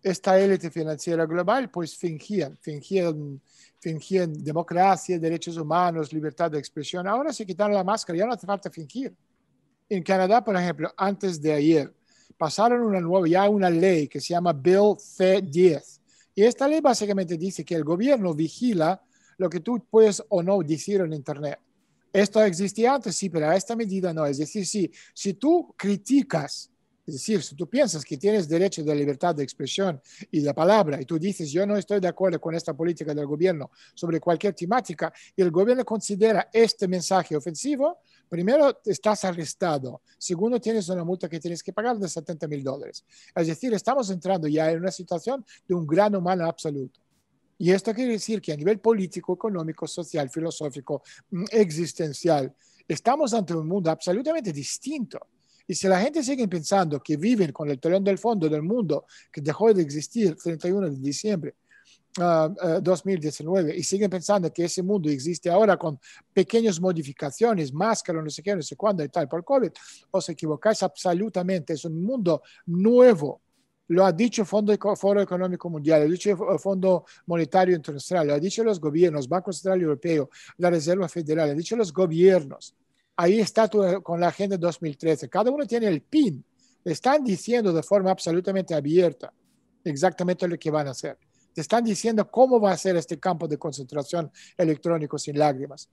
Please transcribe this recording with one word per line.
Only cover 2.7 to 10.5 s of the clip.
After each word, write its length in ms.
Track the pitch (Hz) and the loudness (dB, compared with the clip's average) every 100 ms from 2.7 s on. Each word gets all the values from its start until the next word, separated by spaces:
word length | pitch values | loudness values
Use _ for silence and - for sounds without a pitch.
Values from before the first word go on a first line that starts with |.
| 147 - 190 170 151 147 139 _ _ _ _ | -12 -4 0 0 -2 -8 -12 _ _ _ _
fingían 520 | 170 160 - 190 175 | -8 -8 -2 0 0
democracia, 840 | 151 143 156 165 175 190 180 - 175 | -4 -4 -4 -2 2 4 4 0 -2
derechos 380 | 160 165 175 165 | -2 -4 -6 -8
humanos, 560 | 151 165 180 165 147 | -2 2 2 0 -4
libertad 360 | 156 151 143 170 | -6 -8 -4 -2
de 120 | 151 | -2
expresión. 480 | 131 - 139 180 185 | -8 -12 -8 -6 -4
Ahora 240 | 226 302 | -2 -4
se 120 | 233 | -6
quitaron 300 | 208 170 208 | -10 -2 0
la 80 | 202 | 2
máscara, 340 | 185 - - 170 | 0 -2 -4 -2
ya 100 | 220 | -2
no 80 | |
hace 120 | 247 175 | -2 -6
falta 240 | 202 185 | -6 -6
fingir. 420 | - 151 233 269 _ _ _ _ _ _ _ _ | -14 -12 -10 -10 _ _ _ _ _ _ _ _
En 160 | 202 | -4
Canadá, 400 | 160 190 185 226 | 0 2 4 4
por 100 | 220 | 2